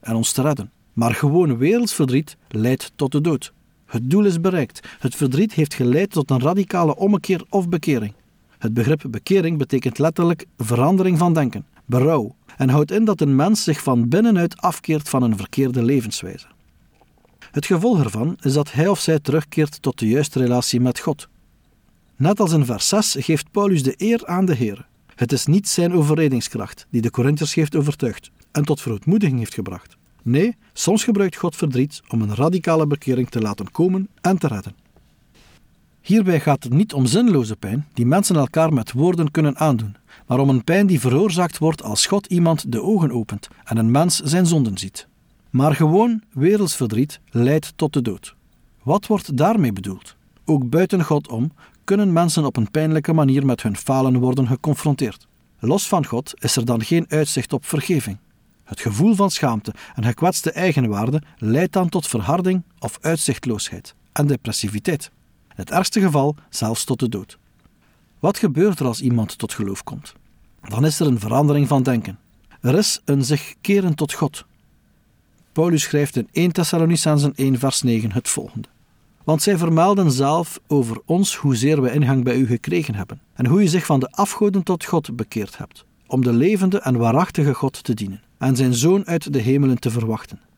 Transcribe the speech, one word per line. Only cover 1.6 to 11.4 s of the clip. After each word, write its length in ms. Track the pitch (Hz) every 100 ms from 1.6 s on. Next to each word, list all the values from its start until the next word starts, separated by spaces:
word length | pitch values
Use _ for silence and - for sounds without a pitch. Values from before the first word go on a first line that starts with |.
| 143 233 226
verdriet 420 | - 135 131 147 - -
leidt 440 | 110 117 131 - -
tot 160 | 139
de 80 | 147
dood. 320 | 160 143 - _ _ _ -
Het 240 | 120 127
doel 140 | 190
is 160 | 202 165
bereikt. 480 | 180 180 120 - - -
Het 160 | 127
verdriet 380 | - 139 135 110
heeft 220 | - 147
geleid 360 | - 123 143 196
tot 200 | - 139
een 100 | 131
radicale 560 | 139 190 185 185 160 139
ommekeer 480 | 196 202 - 175 -
of 200 | 202 175
bekering. 440 | 170 165 131 107 - _ _ _ -
Het 160 | 110
begrip 300 | 117 113 151 131
bekering 500 | 110 - 190 165 156
betekent 400 | 143 131 127 -
letterlijk 480 | 156 165 170 165 - -
verandering 640 | 110 120 143 190 185 165
van 160 | 175
denken, 320 | 160